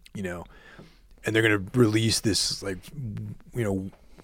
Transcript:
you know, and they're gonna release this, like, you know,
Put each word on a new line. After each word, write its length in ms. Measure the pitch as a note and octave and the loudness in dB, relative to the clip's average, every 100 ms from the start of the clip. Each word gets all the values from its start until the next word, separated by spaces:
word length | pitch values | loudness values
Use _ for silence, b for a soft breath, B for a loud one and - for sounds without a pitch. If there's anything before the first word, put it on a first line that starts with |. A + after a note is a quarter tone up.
| - | -14
you 100 | G#3 | -10
know, 220 | - F2 - b b b b b b - - | -8 -8 -12 b b b b b b -10 -2
and 100 | A2 | 2
they're 80 | |
gonna 200 | A2+ G#2 F#2+ B2 | 4 4 2 4
release 440 | A2+ A2 A2+ - | 6 6 2 2
this, 440 | A2+ F2+ - - | 2 0 0 -4
like, 140 | G2 F#2 - C#3+ A#2+ G#2+ G#2+ - - | -6 -8 -10 -10 -8 -8 -8 -12 -8
you 100 | B2+ | -4
know, 280 | G#2+ G2 F#2+ - - - | 0 0 -4 -10 -20 -20